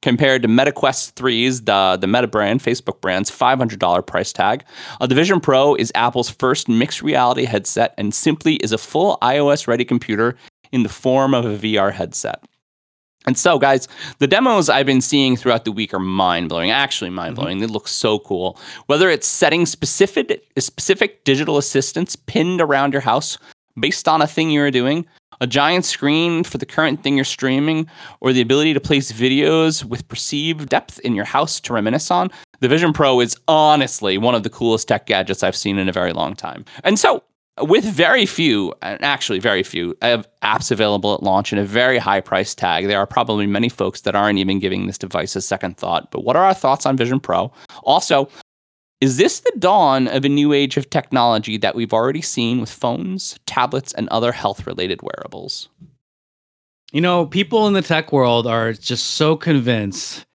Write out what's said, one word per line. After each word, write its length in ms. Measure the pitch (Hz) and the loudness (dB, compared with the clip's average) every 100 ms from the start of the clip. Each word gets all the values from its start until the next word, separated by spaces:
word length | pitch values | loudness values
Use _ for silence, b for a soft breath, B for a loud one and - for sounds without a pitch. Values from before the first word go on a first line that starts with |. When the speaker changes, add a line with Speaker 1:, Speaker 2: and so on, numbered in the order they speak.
Speaker 1:
compared 400 | - 120 139 131 | 0 4 4 4
to 40 | 120 | 4
Meta 240 | 117 139 | 4 4
Quest 440 | 139 135 131 - - | 2 0 0 -6 -4
threes, 480 | 127 117 123 127 | -2 0 0 -2
the, 340 | 110 98 95 92 | 0 2 4 2
the 60 | 95 | 2
Meta 220 | 117 123 | 2 2
brand, 340 | 107 101 123 | 0 2 0
Facebook 400 | - 120 - - | 0 -4 -6 -6
brand's 300 | 95 92 107 | -2 -2 -2
five 260 | - 123 131 | 0 2 2
hundred 220 | 120 101 | 0 0
dollar 240 | 92 87 | 0 0
price 280 | - 87 95 | 0 -4 -4
tag. 320 | - 95 123 - B B B | -2 0 0 -6 B B B
Uh, 60 | 127 | 0
the 80 | 127 | 2
Vision 240 | 175 190 | 4 2
Pro 340 | - 131 143 | 4 4 4
is 180 | 147 113 - | 2 0 0
Apple's 340 | 120 127 120 | 0 0 -4
first 400 | - 127 127 - | -2 0 0 0
mixed 320 | 113 120 - | 0 0 -2
reality 440 | 151 143 123 127 123 | -2 2 2 2 0
headset 500 | 107 - - 117 - | -2 -2 -2 -2 -2
and 160 | 101 | -4
simply 440 | - - 156 160 156 | 0 0 0 0 0
is 140 | 107 | 0
a 60 | 110 | -2
full 400 | - 151 196 - | -2 0 0 2
I 160 | 120 139 | 2 2
O 100 | 143 | 2
S 180 | 147 - | 2 0
ready 160 | 120 123 | -2 0
computer 520 | 123 - 107 117 123 B _ _ | -2 -2 0 0 -2 B _ _
in 120 | 131 | -2
the 60 | 104 | -2
form 440 | - 131 131 135 | -2 0 2 4
of 100 | 131 | 2
a 120 | 117 104 | 0 -4
V 200 | 107 107 | 0 2
R 100 | 98 | 0
headset. 540 | 101 87 - - - _ _ _ _ _ _ _ _ - | -2 -8 -6 -8 -10 _ _ _ _ _ _ _ _ -4
And 120 | 127 | 0
so, 220 | 175 156 | 2 4
guys, 280 | 139 135 - B B B | 4 2 0 B B B
the 80 | 139 | 2
demos 420 | 190 254 214 151 | 4 4 2 4
I've 160 | 135 139 | 2 4
been 160 | 131 | 2
seeing 340 | 123 143 131 123 | 2 2 2 0
throughout 300 | 127 117 113 | 0 0 0
the 60 | |
week 220 | 104 107 | -4 -4
are 60 | 95 | -4
mind-blowing, 720 | 92 95 92 85 85 85 87 | -4 0 2 2 -2 -2 0
actually 380 | 120 139 - 95 | 0 0 -4 -8
mind-blowing. 480 | 90 85 - 85 95 | -8 -8 -8 -6 -4
Speaker 2:
Mm-hmm. 80 | 113 | -4
Speaker 1:
They 60 | |
look 140 | 107 - | -6 -6
so 300 | - 117 107 | -2 0 -2
cool. 380 | - 95 92 - B B B | -2 -6 -6 -8 B B B
Whether 240 | 147 185 | 2 4
it's 180 | 151 - | 2 2
setting 380 | - 165 165 170 | 2 2 2 0
specific, 800 | - - - 196 - 247 - _ - | -2 -2 2 2 2 -4 -6 _ -6
specific 680 | - - - 190 202 - - | -6 -4 -2 0 0 -2 0
digital 320 | 135 151 143 | 0 2 -2
assistants 580 | 139 135 135 - 180 - | 0 -2 -2 -4 -6 -6
pinned 460 | - - 165 180 | -4 -2 0 0
around 320 | 160 139 139 | 0 2 0
your 80 | 139 | 0
house 360 | 127 123 - - B B _ - | 2 0 -2 -10 B B _ -4
based 300 | 135 - - | -2 0 0
on 140 | 156 | 2
a 60 | 151 | 2
thing 220 | 160 160 | 0 0
you're 220 | 147 143 | 2 2
doing, 340 | 131 127 156 170 b _ - | 2 0 -2 -4 b _ -6
a 60 | 127 | -2
giant 360 | 139 147 180 | 2 2 2
screen 600 | 180 - 143 156 170 165 165 | 0 -2 0 2 0 -2 -4
for 120 | 139 | -6
the 80 | - | -6
current 380 | - 156 147 | -2 0 0
thing 120 | 135 139 | 0 0
you're 80 | 131 | -2
streaming, 600 | - 135 131 147 160 160 B B B | -4 -2 0 0 -2 -4 B B B
or 100 | 127 | 0
the 100 | 127 | 2
ability 320 | 117 139 151 | 2 2 2
to 60 | 139 | 0
place 320 | - 147 135 | 0 0 0
videos 720 | 110 127 135 151 160 160 156 | -2 0 2 2 2 2 0
with 240 | 127 123 - | -6 -10 -10
perceived 600 | - - 147 156 156 139 | -10 -6 -4 -4 -6 -2
depth 280 | - - - | -4 -4 -10
in 140 | - | -4
your 120 | 104 104 | -4 -2
house 340 | 135 151 - | -2 0 -4
to 140 | - | -4
reminisce 360 | 120 107 127 - | -2 0 -2 0
on, 220 | 180 185 B B B | 0 -2 B B B
the 80 | 131 | 2
Vision 240 | 151 170 | 4 2
Pro 260 | 151 143 127 | 4 4 4
is 180 | 120 - - | 2 0 2
honestly 680 | 156 151 151 127 - 104 98 | 4 6 4 2 -2 -2 0
one 180 | 117 120 | 2 0
of 80 | |
the 60 | 107 | -2
coolest 380 | - 117 110 - | -2 0 0 0
tech 180 | 104 - | -2 0
gadgets 380 | 101 92 98 | -2 0 -2
I've 120 | 95 - | -2 -2
seen 220 | 98 98 | -4 -2
in 120 | 95 | -2
a 20 | |
very 200 | 92 90 | -2 -2
long 200 | 82 78 | -2 -6
time. 300 | - 82 67 - B - | -6 -12 -14 -18 B 0
And 120 | 208 | 2
so, 240 | - - _ _ _ - | 2 0 _ _ _ -8
with 240 | 151 208 226 | 2 2 2
very 420 | 180 165 247 208 | 2 2 4 2
few, 440 | - 160 107 92 - | 0 2 2 -2 -6
and 200 | 90 101 | -10 -4
actually 360 | 139 139 - 98 | -4 -4 -4 -2
very 240 | 110 98 | 0 0
few, 320 | 95 87 87 - | -2 -6 -6 -2
of 240 | 117 117 104 _ | 0 0 -4 _
apps 280 | 113 107 - | -2 0 -2
available 440 | 110 107 101 104 104 | 0 2 0 0 -2
at 80 | |
launch 280 | 98 95 101 | 0 0 0
and 80 | 104 | -2
a 60 | 101 | -2
very 320 | 110 127 127 | 0 2 2
high 240 | 98 98 | 0 -2
price 320 | - 95 98 | 0 -2 -2
tag, 320 | - 90 82 98 | -4 -2 -2 0
there 120 | 101 | 0
are 80 | 98 | 0
probably 400 | - 117 107 101 | -2 0 0 0
many 200 | 101 120 | 0 -2
folks 320 | - 92 - | -2 -4 -4
that 140 | - 101 | -2 0
aren't 220 | 104 101 | 2 0
even 200 | 95 98 | 0 -2
giving 260 | 95 95 95 | -2 -4 -6
this 120 | 98 | -8
device 360 | 95 87 85 98 | -6 -6 -4 -6
a 60 | |
second 340 | - 95 - 90 | -4 -4 -6 -8
thought. 340 | 92 85 - | -4 -4 -4
But 120 | - | -8
what 120 | 117 143 | -2 2
are 80 | 190 | 2
our 80 | |
thoughts 320 | 190 135 139 - | 2 0 0 0
on 120 | 135 | 0
Vision 220 | 120 131 | 0 -2
Pro? 320 | - 87 110 B B B | -2 -2 -2 B B B
Also, 460 | - 156 - 147 139 B - _ _ _ _ _ | 0 0 2 0 0 B -20 _ _ _ _ _
is 160 | 135 127 | 0 2
this 220 | 240 - | 2 2
the 140 | 508 277 | -2 0
dawn 500 | 180 208 156 131 123 | 2 4 4 2 0
of 160 | 127 | 0
a 60 | 143 | 0
new 240 | 143 147 | 2 2
age 240 | 143 139 147 | 2 2 -2
of 120 | 135 | -2
technology 640 | 165 - 131 120 110 107 107 | -4 -2 0 2 2 -2 -4
that 160 | 101 113 | -2 -2
we've 180 | 113 | 0
already 280 | 113 120 151 | 0 0 -2
seen 380 | 160 - 117 123 | -6 -4 -2 -2
with 80 | 113 | -4
phones, 680 | - 123 120 185 185 - - - | -6 -4 -4 -6 -8 -10 -12 -6
tablets, 440 | - 127 131 135 | -2 -2 -4 -8
and 140 | - 113 | -8 -4
other 220 | 113 120 | -2 -2
health-related 720 | 120 104 98 - 87 92 92 | -2 -6 -6 -10 -6 -6 -6
wearables? 640 | - - - - - - - _ - _ _ _ _ _ _ _ _ _ _ | -8 -12 -14 -16 -12 -12 -14 _ -20 _ _ _ _ _ _ _ _ _ _
Speaker 2:
You 100 | 143 | 0
know, 240 | 175 175 156 | 2 2 0
people 420 | 165 196 226 214 | -2 0 2 2
in 60 | |
the 80 | 196 | 2
tech 300 | - 160 160 | 2 -2 2
world 340 | 143 123 120 117 | 2 4 2 2
are 260 | 117 113 | -2 -2
just 420 | 110 - 120 - - | -4 -6 -6 -4 0
so 200 | 156 160 | 0 0
convinced 880 | 170 147 120 113 104 92 - - - | 2 0 2 0 -2 -6 -10 -12 -18